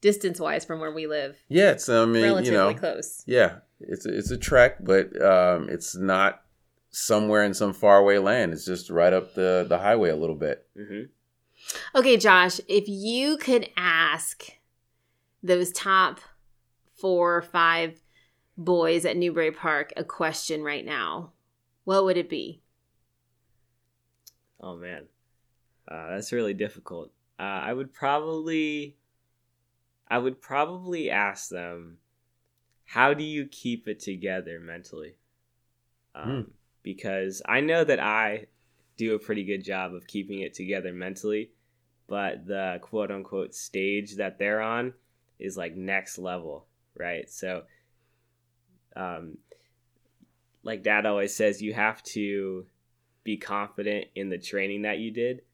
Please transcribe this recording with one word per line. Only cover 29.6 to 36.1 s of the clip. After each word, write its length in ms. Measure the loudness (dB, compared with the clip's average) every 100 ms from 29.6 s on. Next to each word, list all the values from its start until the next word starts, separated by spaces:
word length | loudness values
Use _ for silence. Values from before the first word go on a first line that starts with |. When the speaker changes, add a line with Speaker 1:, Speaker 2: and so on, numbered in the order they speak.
| _ _ _ _ _
Speaker 3:
I 100 | -2
would 220 | -2 -6
probably 680 | -6 -2 -2 -4 -8 -6 -2
ask 380 | -2 -2 -4 -12
them, 500 | -12 -12 -14 -16 -20 _ _ _ _ _ _ _ _
"How 300 | _ 2 2
do 100 | 2
you 220 | -4 -8 -10
keep 420 | -10 -8 -8 -8
it 100 | -10
together 600 | -10 -8 -6 -6 -8 -16
mentally?" 560 | -16 -18 -18 -18 -18 _ _ _ _ _ _ _ _ _ _